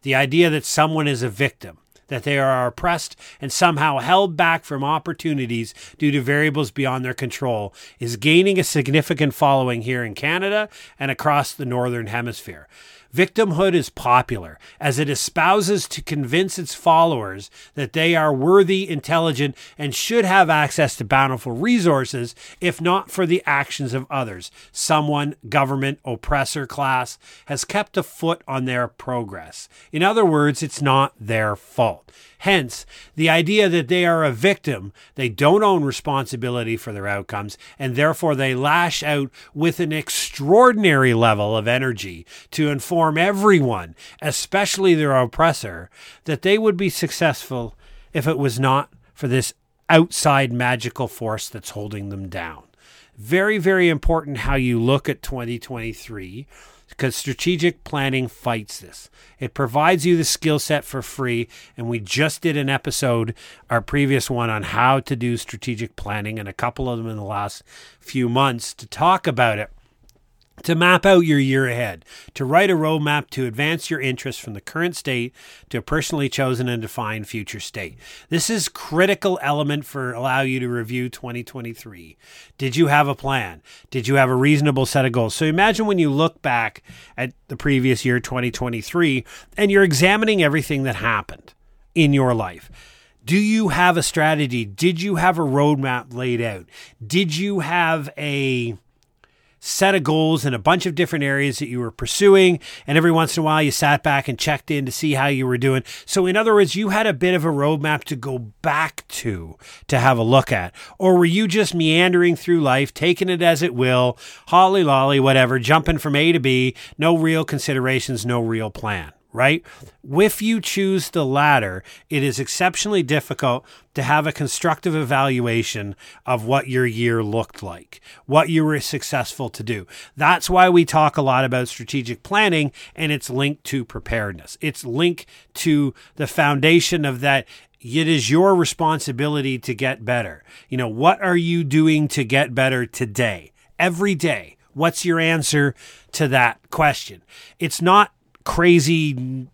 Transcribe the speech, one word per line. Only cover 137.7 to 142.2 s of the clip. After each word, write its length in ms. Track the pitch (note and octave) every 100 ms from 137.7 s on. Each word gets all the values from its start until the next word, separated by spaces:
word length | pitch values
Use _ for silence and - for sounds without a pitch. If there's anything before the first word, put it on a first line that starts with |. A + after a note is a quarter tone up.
| _
It 280 | A#2+ C#3+ D#3+
is 240 | D#3 A2
your 240 | D#3 G3 F#3
responsibility 1040 | D#3+ - D#3 D#3 D3 B2 D3 D3 C3+ B2+
to 160 | - A2+
get 280 | C3 C3
better. 400 | A2 B2 G2+ D#2 _ - _
You 100 | B2+
know, 100 | A#2+
what 340 | A2 D#3 G#3+
are 160 | F#3+ F3
you 260 | E3+ E3+
doing 440 | D3+ D3+ D#3 D#3 D3
to 160 | -